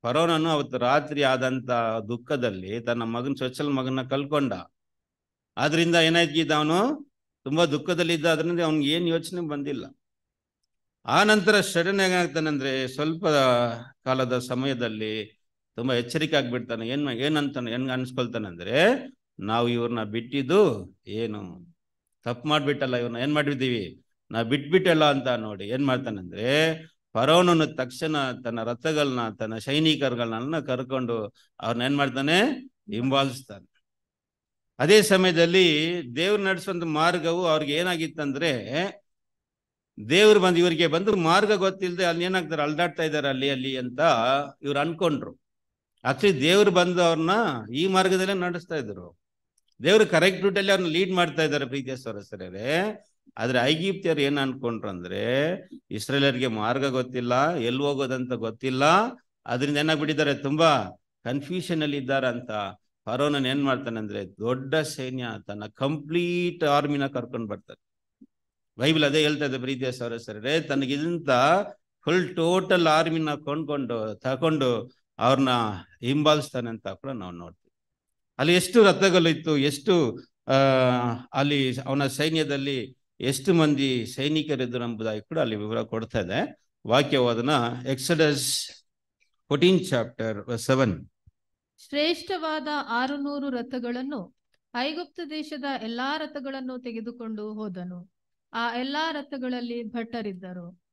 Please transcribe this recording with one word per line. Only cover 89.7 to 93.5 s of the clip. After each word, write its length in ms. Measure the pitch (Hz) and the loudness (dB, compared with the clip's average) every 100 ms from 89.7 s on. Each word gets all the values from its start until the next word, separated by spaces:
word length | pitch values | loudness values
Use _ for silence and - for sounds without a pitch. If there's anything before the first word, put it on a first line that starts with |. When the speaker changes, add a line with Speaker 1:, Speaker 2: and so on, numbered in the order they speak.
| 185 | 4
Speaker 1:
chapter 680 | - 127 110 - 113 104 98 | 2 -2 -2 -4 -6 -6 -6
verse 220 | 117 - | -6 0
seven. 380 | 131 123 80 - _ _ _ _ _ _ _ - | 2 2 0 -8 _ _ _ _ _ _ _ -8
Speaker 2:
ಶ್ರೇಷ್ಠವಾದ 800 | 285 311 339 339 370 311 302 302 294 277 | -2 -2 -2 -6 -6 -4 -6 -6 -6 -4
ಆರುನೂರು 600 | 233 262 285 285 285 | -4 -4 -4 -6 -6
ರಥಗಳನ್ನು, 840 | 277 | -6